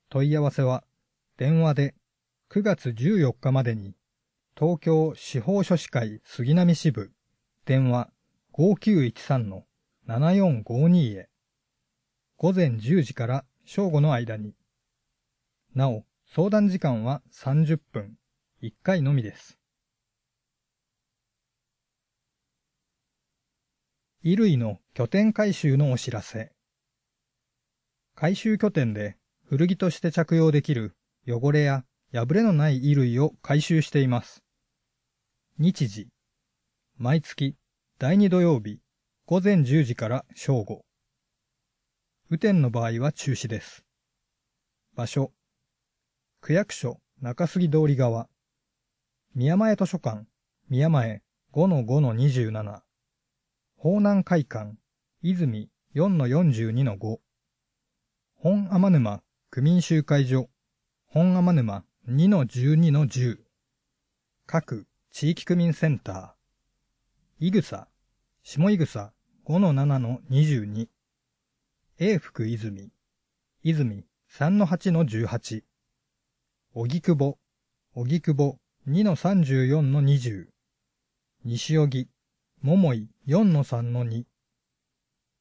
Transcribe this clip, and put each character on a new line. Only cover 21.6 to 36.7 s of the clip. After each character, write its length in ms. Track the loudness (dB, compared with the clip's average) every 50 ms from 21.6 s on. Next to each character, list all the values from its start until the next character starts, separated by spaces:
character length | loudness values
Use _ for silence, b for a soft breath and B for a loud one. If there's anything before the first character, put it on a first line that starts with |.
| _ _ _ _ _ _ _ _ _ _ _ _ _ _ _ _ _ _ _ _ _ _ _ _ _ _ _ _ _ _ _ _ _ _ _ _ _ _ _ _ _ _ _ _ _ _ _ _ _ _ _ _ -2
衣 140 | 0 2
類 200 | 2 4 2 2
の 240 | 2 0 -4 -6 -10 _ _ _
拠 120 | -6 -4
点 260 | -2 0 2 2 2 2
回 200 | 0 0 -2 -2
収 240 | 0 0 2 2
の 160 | 2 2 0 0
お 60 | -2
知 120 | -4 -6
ら 120 | -8 -10 -10
せ。 300 | -10 -12 -12 -14 -14 _ _ _ _ _ _ _ _ _ _ _ _ _ _ _ _ _ _ _ _ _ _ _ _ _ _ _ _ _ _ _ _ _
回 200 | -4 -2 -2 -2
収 220 | -2 -2 -2 -2
拠 140 | 0 0 -2
点 240 | 0 0 -2 -2 -4
で 240 | -6 -8 -8 -10 -14 _ _ _ _ _
古 240 | _ -2 0 0 0
着 80 | 0
と 140 | 0 -2 -2
し 100 | -2 -2
て 100 | -4 -4
着 260 | -2 -2 0 0 2
用 140 | 4 4 4
で 120 | 4 2 0
き 120 | 0 -2
る 220 | -4 -4 -6 -10 _ _ _ _ _ _ -8
汚 240 | -6 -2 0 0 2
れ 100 | 2 2
や 220 | 0 0 -2 -6 _ _ _ _ _ -6
破 140 | -6 -2 0
れ 120 | 0 2 2
の 120 | 2 2
な 160 | 2 2 2
い 100 | 0 0
衣 160 | 2 2 2
類 220 | 4 2 2 2 0
を 160 | 0 -2 -2 _ -4
回 180 | -2 0 0
収 220 | 0 2 0 0 0
し 80 | 0
て 100 | 0 0
い 80 | 0 2
ま 140 | 0 -2 -4
す。 200 | -8 -14 -20 _ _ _ _ _ _ _ _ _ _ _ _ _ _ _ _ _ _ _ _ _ _ _ -2
日 280 | 0 0 0 0 -4
時、 220 | -6 -6 -10 -16 -18 _ _ _ _ _ _ _ _ _ _ _ _